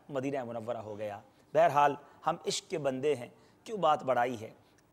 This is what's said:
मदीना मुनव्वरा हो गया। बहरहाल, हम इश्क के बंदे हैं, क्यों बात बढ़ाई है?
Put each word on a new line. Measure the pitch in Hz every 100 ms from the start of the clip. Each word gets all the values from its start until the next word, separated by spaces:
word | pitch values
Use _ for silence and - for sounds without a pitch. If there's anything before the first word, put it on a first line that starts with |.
| -
मदीना | 139 135 139 120
मुनव्वरा | 117 110 117
हो | 107 104
गया। | 107 101 - _ _
बहरहाल, | 147 165 143 143 135 - - -
हम | 170 202
इश्क | - -
के | 170
बंदे | 139 131 147
हैं, | 131 120 - - _ -
क्यों | 214
बात | 165 147
बढ़ाई | 131 123 123 117
है? | 110 - _ _ _